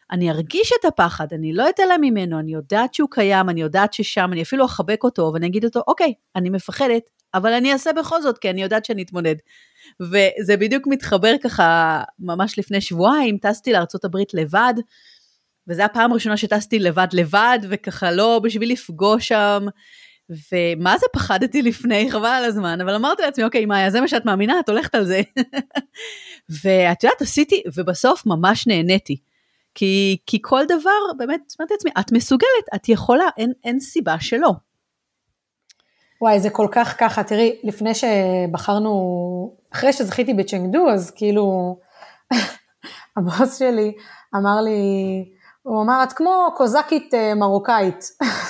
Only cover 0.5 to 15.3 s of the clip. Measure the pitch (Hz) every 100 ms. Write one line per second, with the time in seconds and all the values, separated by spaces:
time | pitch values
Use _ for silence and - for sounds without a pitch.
0.5 | 359 453 466 349 - 175 - 151 160 156
1.5 | 175 294 - 381 349 277 208 175 160 156
2.5 | 156 147 208 254 - 285 - 196 190 185
3.5 | 170 160 185 208 - 202 208 185 170 165
4.5 | 269 254 - 170 220 247 196 160 160 170
5.5 | 202 226 233 - 330 320 - _ 185 180
6.5 | 190 - - 269 233 - _ - 185 220
7.5 | 240 269 269 320 311 311 330 294 226 196
8.5 | 185 190 220 214 202 175 180 160 156 _
9.5 | _ _ _ - - 175 196 190 - 190
10.5 | 202 214 269 269 269 - 196 220 277 240
11.5 | - 170 165 160 156 - - 180 175 208
12.5 | - 196 196 - 170 202 294 247 202 202
13.5 | 220 247 196 170 190 190 190 202 175 151
14.5 | 190 247 233 - _ _ _ _